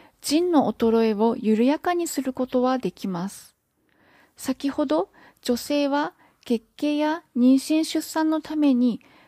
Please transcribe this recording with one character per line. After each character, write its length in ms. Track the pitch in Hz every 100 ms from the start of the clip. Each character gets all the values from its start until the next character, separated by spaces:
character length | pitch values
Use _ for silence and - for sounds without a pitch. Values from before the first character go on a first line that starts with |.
| - _
腎 260 | - 302 359
の 220 | 311 -
衰 300 | - 233 226 226
え 40 |
を 220 | 202 226 226
緩 280 | 208 214
や 140 | 254 311
か 140 | 381
に 160 | 349 339
す 140 | -
る 100 | 262
こ 140 | 262 247
と 160 | 254
は 160 | 254 262
で 120 | 190
き 160 | - 196
ま 200 | 175 190
す。 260 | - - _ _ _ _ _ _ _ _ -
先 340 | - 262 277
ほ 160 | 277 294
ど、 240 | 311 392 _ - _
女 160 | - 240
性 280 | - 294 285
は 280 | 285 330 - _ _ -
月 180 | 233 - -
経 200 | 294 294
や 260 | 302 339 - 240
妊 200 | 247 269
娠 280 | - 311
出 160 | 320 320
産 300 | - 320 311
の 100 | 311
た 160 | - 311
め 160 | 285
に 300 | 247 247 202 - _